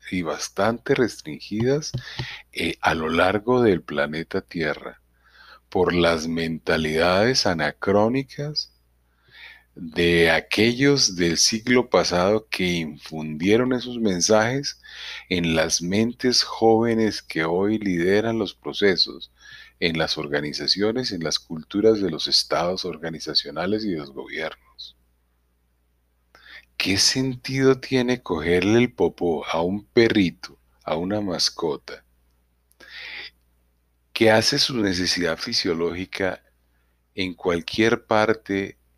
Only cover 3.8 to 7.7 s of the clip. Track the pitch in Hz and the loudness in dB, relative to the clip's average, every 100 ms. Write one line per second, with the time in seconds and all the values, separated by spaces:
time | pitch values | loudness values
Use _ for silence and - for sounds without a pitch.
3.8 | - 73 73 78 82 98 - 85 76 71 | 0 -4 -4 -4 -6 -8 -8 -6 -4 -6
4.8 | - - _ _ _ - - - _ 98 | -10 -18 _ _ _ -20 -20 -20 _ 0
5.8 | 87 87 85 82 82 82 82 80 - 82 | 2 4 4 2 -2 -4 -4 -4 -2 0
6.8 | 78 78 87 92 113 131 104 82 73 | 0 0 2 4 2 2 0 0 -4